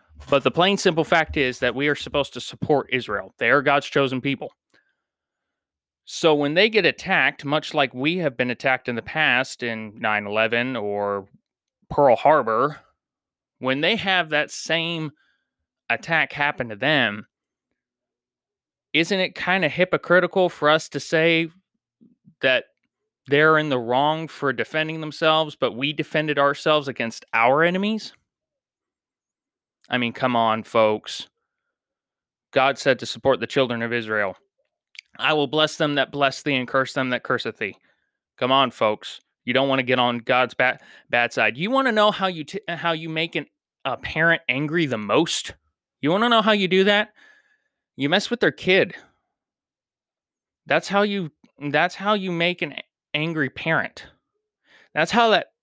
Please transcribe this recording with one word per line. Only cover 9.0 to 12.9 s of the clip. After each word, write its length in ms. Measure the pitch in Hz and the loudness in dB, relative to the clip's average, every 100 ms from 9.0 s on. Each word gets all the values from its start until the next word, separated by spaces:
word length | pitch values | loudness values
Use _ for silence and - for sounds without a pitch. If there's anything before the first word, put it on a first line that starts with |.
past 600 | - 156 147 123 131 - | -4 0 2 2 0 -6
in 380 | 120 110 107 110 | -6 -6 -10 -4
nine 260 | 113 104 104 | -2 -2 0
eleven 520 | 107 110 117 127 120 | 0 2 0 -2 -4
or 500 | 104 101 101 101 98 _ _ _ _ _ - | -4 -4 -4 -4 -8 _ _ _ _ _ -6
Pearl 260 | - 143 110 | 4 4 6
Harbor, 640 | 147 151 113 110 143 - _ | 6 4 2 0 -2 -4 _